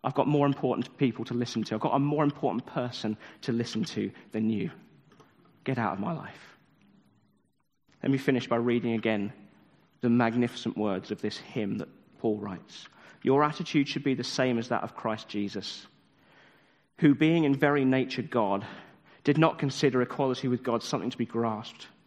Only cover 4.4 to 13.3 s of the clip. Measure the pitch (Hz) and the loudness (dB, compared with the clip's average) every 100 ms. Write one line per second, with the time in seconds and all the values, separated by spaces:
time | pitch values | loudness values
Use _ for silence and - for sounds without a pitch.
4.4 | 110 107 160 - - - _ _ - _ | 0 0 -4 -8 -20 -20 _ _ -20 _
5.4 | _ _ - 131 107 190 - 160 156 - | _ _ -4 -2 -2 -2 -4 -6 -8 -16
6.4 | - - _ _ _ _ _ _ _ _ | -20 -20 _ _ _ _ _ _ _ _
7.4 | _ _ _ _ _ _ - 135 135 127 | _ _ _ _ _ _ 0 0 2 0
8.4 | - 117 120 120 120 113 110 107 101 - | 2 0 2 2 2 0 2 0 -2 -8
9.4 | - _ _ _ _ _ 123 120 117 120 | -20 _ _ _ _ _ 2 4 4 2
10.4 | 123 - - - 107 92 - - 107 - | 0 -2 -6 -2 -2 -2 -4 -6 -6 -8
11.4 | - - 101 107 - - _ - 113 104 | -10 -6 -4 -4 -8 -14 _ -4 -2 -2
12.4 | 101 92 - - - - - - 123 | -6 -10 -14 -20 -20 -20 -20 -4 2